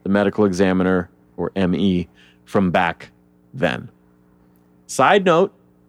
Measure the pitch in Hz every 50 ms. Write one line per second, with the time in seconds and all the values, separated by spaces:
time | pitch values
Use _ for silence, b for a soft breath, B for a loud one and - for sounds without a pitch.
0 | _ 95 - 104 101 101 - - 107 101 90 87 98 92 92 95 90 92 92 92
1 | 87 - _ _ _ _ _ - 85 - - 95 95 87 90 71 95 98 90 87
2 | 87 - b b b b b b b - - 107 95 90 80 95 90 82 85 -
3 | - - _ _ _ _ _ _ _ _ - 131 - - 62 - - - - _
4 | _ _ _ _ _ _ _ _ _ _ _ _ _ _ _ _ _ - - -
5 | 131 147 190 208 185 185 160 165 196 196 - _ _ _ _ _ _